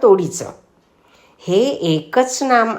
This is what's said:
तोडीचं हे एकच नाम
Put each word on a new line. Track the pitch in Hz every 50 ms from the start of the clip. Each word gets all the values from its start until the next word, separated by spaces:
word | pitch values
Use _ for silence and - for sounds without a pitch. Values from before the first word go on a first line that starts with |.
| 262
तोडीचं | 214 190 190 170 143 - - 117 95 - - _ _ _ _ _ _ _ _ _ _ _ _ _ _ _ _ -
हे | 175 180 202 247
एकच | 285 269 - - 165 156 151 151 - - 254 254 254 - - 277
नाम | 262 247 233 226 226 220